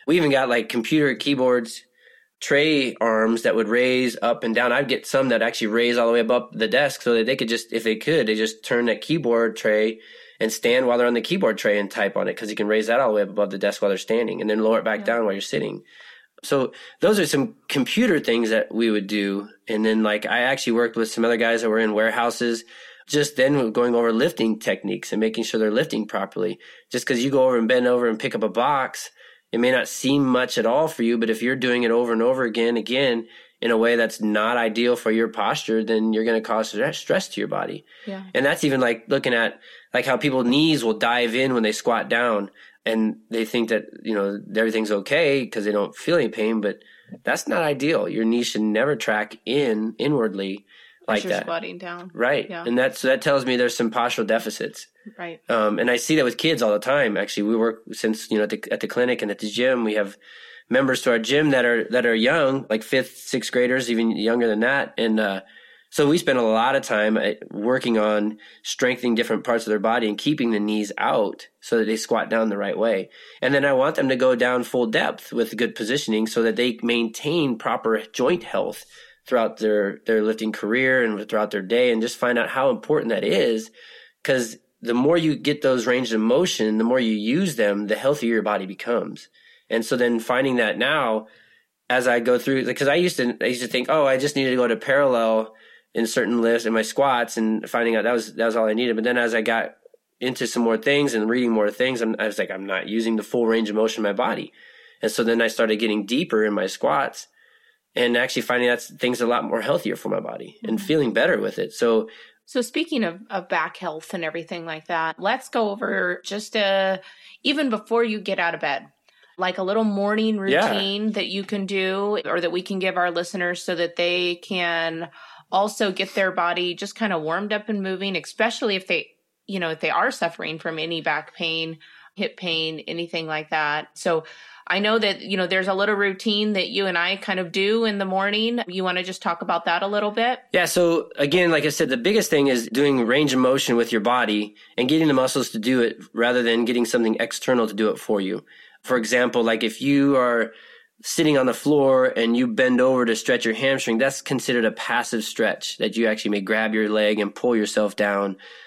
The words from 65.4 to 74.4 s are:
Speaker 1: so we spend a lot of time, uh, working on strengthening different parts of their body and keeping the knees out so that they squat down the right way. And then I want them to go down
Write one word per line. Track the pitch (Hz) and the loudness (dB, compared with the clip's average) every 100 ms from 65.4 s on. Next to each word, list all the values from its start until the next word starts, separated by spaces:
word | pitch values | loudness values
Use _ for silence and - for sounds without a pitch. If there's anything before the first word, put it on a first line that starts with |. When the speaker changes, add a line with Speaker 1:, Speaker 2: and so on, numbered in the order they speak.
| - - - - _ | -8 -20 -20 -20 _
Speaker 1:
so | - 143 | 0 2
we | 160 | 2
spend | - 131 | 2 2
a | |
lot | 113 110 123 135 | 2 2 2 0
of | |
time, | 127 107 107 110 | 0 0 2 2
uh, | 104 - - | 0 -4 -8
working | 104 107 131 127 110 | -6 0 0 2 2
on | 107 107 104 107 - - | 2 2 0 -6 -16 -16
strengthening | - - 127 123 123 113 | -10 -2 -2 0 0 0
different | 113 110 - | 0 -2 0
parts | 117 110 | -2 0
of | |
their | 107 | 0
body | 110 120 110 | 0 0 0
and | 104 | -2
keeping | 139 147 120 | -2 0 0
the | 107 | 0
knees | 104 107 104 - | 0 -2 -4 -2
out | 113 143 101 - - _ | 0 0 0 -4 -16 _
so | - 117 | -2 0
that | 107 | 0
they | 110 | -2
squat | - 113 - | -2 -2 0
down | 110 110 | 0 0
the | 101 | -2
right | 101 87 | -4 0
way. | 113 98 90 - - - | 0 0 -4 -14 -20 -6
And | 131 | 0
then | 143 | 2
I | 143 | 2
want | 131 139 151 | 2 2 2
them | 135 | 0
to | 131 | 2
go | 127 | 2
down | 123 | 4